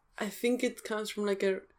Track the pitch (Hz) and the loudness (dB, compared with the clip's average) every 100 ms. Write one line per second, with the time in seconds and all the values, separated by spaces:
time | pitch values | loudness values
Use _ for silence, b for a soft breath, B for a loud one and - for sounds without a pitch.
0 | _ - 208 - 240 247 247 247 - 214 | _ -6 -6 0 2 2 2 -2 -6 -4
1 | 214 - 208 196 196 190 - | -4 -2 0 2 2 0 -6